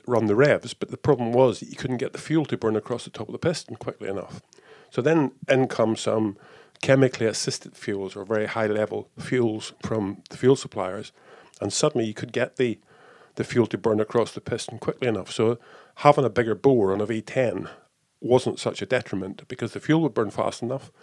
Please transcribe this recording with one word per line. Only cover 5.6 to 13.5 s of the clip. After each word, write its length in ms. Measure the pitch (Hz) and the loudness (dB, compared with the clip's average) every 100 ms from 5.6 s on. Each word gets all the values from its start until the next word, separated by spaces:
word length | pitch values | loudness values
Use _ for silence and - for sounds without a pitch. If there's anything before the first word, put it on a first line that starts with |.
| 131 | 4
come 300 | - 110 113 | 2 0 2
some 420 | - 110 110 98 - - - _ | 0 0 0 -4 -16 -20 -20 _
chemically 460 | - 135 127 - 113 | 4 6 6 4 -2
assisted 500 | - - - - - | 0 -4 -6 -12 -14
fuels 380 | - 101 95 | -8 -6 -6
or 100 | 104 | -10
very 220 | 98 110 107 | -4 -2 -2
high 220 | 113 110 | 0 0
level 420 | 107 107 104 - - | 2 0 -4 -8 -16
fuels 540 | - 127 117 107 - - | -2 0 0 -2 -8 -10
from 400 | - 110 98 104 - | -4 -2 -2 -6 -14
the 60 | - | 0
fuel 180 | 123 | 4
suppliers, 560 | 135 - - 92 98 107 _ - - - _ | 4 0 -6 -6 -6 -12 _ -20 -20 -20 _
and 120 | 101 | -6
suddenly 340 | - 151 131 113 | 2 2 2 -2
you 80 | |
could 180 | 107 - | -4 -6
get 220 | - 127 | -4 -4
the, 240 | - 123 104 _ _ - - - | 0 -2 -2 _ _ -20 -20 -20
the 80 | - | -8
fuel 240 | 110 | -2